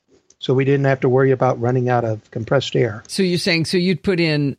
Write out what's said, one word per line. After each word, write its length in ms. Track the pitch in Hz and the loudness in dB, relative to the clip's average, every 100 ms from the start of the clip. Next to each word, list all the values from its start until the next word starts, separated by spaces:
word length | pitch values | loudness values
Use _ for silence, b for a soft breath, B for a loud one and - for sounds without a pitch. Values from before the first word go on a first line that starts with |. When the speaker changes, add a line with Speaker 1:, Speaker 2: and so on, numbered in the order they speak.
| _ _ _ _ | _ _ _ _
Speaker 1:
So 160 | - 131 | -2 0
we 100 | 135 | 2
didn't 200 | 139 139 | 2 2
have 120 | 135 | 2
to 80 | 135 | 2
worry 200 | 127 135 | 2 2
about 320 | 131 131 120 | 2 0 0
running 280 | 120 127 123 | -2 0 0
out 140 | 120 | 0
of 260 | 117 110 - | -2 -6 -8
compressed 440 | - 110 139 - 143 | -10 -2 -2 0 -2
air. 280 | 123 107 - | -2 -4 -10
Speaker 2:
So 140 | - | -2
you're 160 | 185 175 | 0 0
saying, 280 | - 165 156 | 0 0 0
so 120 | 185 | 0
you'd 240 | 180 180 | 0 -2
put 180 | - 175 | -2 0
in, 380 | 170 151 143 | 0 0 -2